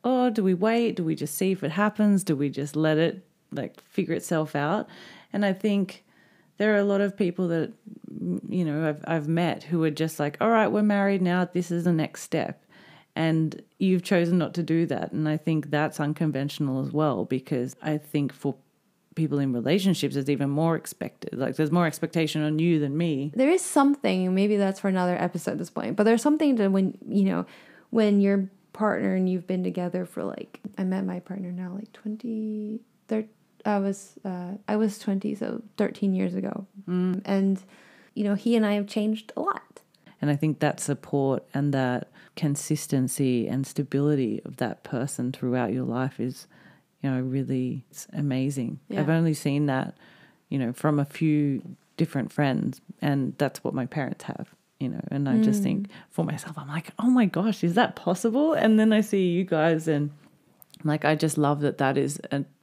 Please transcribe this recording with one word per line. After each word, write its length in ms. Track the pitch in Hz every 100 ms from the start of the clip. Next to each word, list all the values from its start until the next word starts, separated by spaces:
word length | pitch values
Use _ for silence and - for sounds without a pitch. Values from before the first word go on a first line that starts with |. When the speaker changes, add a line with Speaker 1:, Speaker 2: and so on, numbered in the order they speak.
Speaker 1:
"Oh, 240 | 240 254 247
do 160 | 220
we 80 | 190
wait? 440 | 175 214 233 233 -
Do 80 |
we 100 | 160
just 200 | 156 147
see 180 | - 190
if 120 | 185
it 60 | 143
happens? 520 | 160 208 208 208 196
Do 140 | 180 139
we 140 | 143
just 260 | 131 143 151
let 220 | 156 156
it, 260 | 165 - - _ _
like, 300 | - - -
figure 280 | _ - 165
itself 400 | 170 - 165 156
out?" 340 | 147 147 208 - - - - -
And 100 | 202
I 100 | 202
think 500 | 190 214 202 180 - _ _ _ _ _ _
there 160 | 208
are 40 | 208
a 60 |
lot 160 | 202 196
of 160 | 202 196
people 320 | 185 175 180
that, 240 | 165 147 - - - -
m-, 320 | - 175 180 -
you 140 | 185 160
know, 200 | 147 160
I've, 120 | 147 -
I've 200 | 160 147
met 340 | 165 170 110
who 180 | - 170
are 60 | 160
just 300 | 147 160 -
like, 160 | 147 -
"All 120 | 220
right, 180 | 226 214
we're 140 | 208
married 400 | 214 202 196 196
now. 240 | 180 180 180
This 200 | 180 170
is 140 | 170
the 80 | 170
next 280 | 165 156 -
step." 380 | - 160 - - _ - - - _ -
And 460 | 160 160 156 - - _
you've 240 | 190 185
chosen 340 | - 185 170 175
not 140 | 151
to 80 | 170
do 220 | 160 165 170
that. 260 | 131 82
And 160 | - 156
I 80 | 156
think 320 | - 156 143
that's 280 | 147 151 -
unconventional 840 | 147 151 156 135 143 - 143 131
as 80 | 135
well, 320 | 151 156 110
because 520 | 101 127 - 135 127 -
I 160 | - 151
think 360 | 147 151 139
for 240 | - 143 - _ _ _ _ _
people 240 | - 156 143
in 140 | 135
relationships, 600 | 120 117 190 190 160 143
there's 140 | 139 135
even 220 | 139 139
more 240 | 143 165
expected. 640 | 160 - - - _ - -
Like, 160 | 131
there's 160 | 131 156
more 160 | 175 165
expectation 560 | - 160 170 156 156
on 160 | 151 156
you 220 | 170 160
than 160 | 143 147
me. 340 | 170 139 143 214
Speaker 2:
There 120 | 269
is 140 | 370
something, 720 | - 302 277 285 208 185 185
maybe 220 | 185 208 208
that's 240 | 196 190
for 80 | 196
another 260 | 190 180 180
episode 360 | 175 175 -
at 60 | -
this 120 | 170
point, 240 | - -
but 80 | 196
there's 200 | 214 226
something 340 | 294 302 302 247
to 100 | 196
when, 320 | 190 190 - -
you 140 | 196 190
know, 200 | - 185 - - - _
when 300 | 226 214 202
your 300 | 196 196 190 _ _
partner 420 | - 214 - 196
and 140 | 185 185
you've 180 | 185 170
been 160 | 185
together 420 | 180 180 175 180
for, 200 | 180 -
like, 340 | - - - - 202 -
I 60 |
met 240 | 185 185 190
my 140 | 180
partner 320 | - 190 180
now, 180 | 180 180
like, 200 | 190 214
twenty, 880 | - 208 214 233 220 214 214 214 220 _ _ _
thir-, 220 | 220 214 _ _ _
I 140 | 214 202
was, 400 | 196 196 - -
uh, 300 | 196 180 180 202 -
I 80 |
was 240 | 214 220 208
twenty, 380 | - 196 214 214
so 260 | - - 220 -
thirteen 380 | 208 - 196
years 200 | 185 185
ago. 320 | 185 190 - 196 202 185
Speaker 1:
Mm. 320 | 180 185 185
Speaker 2:
And, 380 | 196 196 196 190 - - - - _
you 100 | -
know, 100 | 202
he 220 | 202 233 233
and 100 | 214
I 60 |
have 160 | 208 202
changed 440 | 220 214 214 - -
a 40 |
lot. 400 | 381 - - - _ _ - _
Speaker 1:
And 80 | 147
I 40 |
think 240 | 143 156 147
that 220 | 147 -
support 640 | - 139 - 143 135 131 -
and 180 | 139 143
that 360 | 139 127 123 - - - - 151 143 -
consistency 800 | 151 - 139 131 - 135 123 110
and 200 | 127 135
stability 760 | - 135 139 143 147 120 104
of 120 | - 135
that 260 | 117 -
person 480 | - 127 135 - 123
throughout 400 | 135 127 127 117
your 120 | 127
life 340 | 123 120 131 -
is, 280 | 120 - - - - _ _ _
you 80 | 139
know, 100 | 127
really, 640 | 127 135 127 131 127 131 -
it's 160 | - -
amazing. 640 | - 143 131 135 135 117 - _
Speaker 2:
Yeah. 120 | 202
Speaker 1:
I've 100 | 147
only 240 | 165 165
seen 320 | 151 147 143 147
that, 280 | 131 - - - - - _ _
you 100 | 139
know, 140 | 120
from 260 | 123 160 147
a 60 |
few 580 | 143 - 160 151 147 135 - - _ -
different 340 | 170 - -
friends, 480 | - 143 85 - - - -
and 320 | 147 139 131 131
that's 240 | 143 -
what 120 | -
my 100 | 135 120
parents 380 | 156 127 -
have, 300 | - - - _ _ _
you 80 | 135
know, 120 | - -
and 180 | 139 139
I 100 | 220
just 180 | 220 208
Speaker 2:
Mm. 40 |
Speaker 1:
think 220 | 196 - 202 - -
for 140 | -
myself, 320 | 156 156 - 156
I'm 100 | 139
like, 220 | 156 - -
"Oh 120 | 233
my 160 | 254 202
gosh, 360 | 160 220 -
is 120 | 180
that 200 | 180 240
possible?" 600 | - - 180 233 240 311
And 240 | 311 220 214
then 120 | 220
I 100 | 214
see 260 | 214 196 180
you 160 | 170
guys, 420 | 185 160 160 160 160
and, 240 | 147 147 - - _ _ _ - -
like, 200 | 151 151
I 100 | 147
just 220 | 156 160 156
love 240 | 147 147
that 160 | 143 -
that 200 | 135 135
is 200 | 135 147 -
a 120 | 143 139 _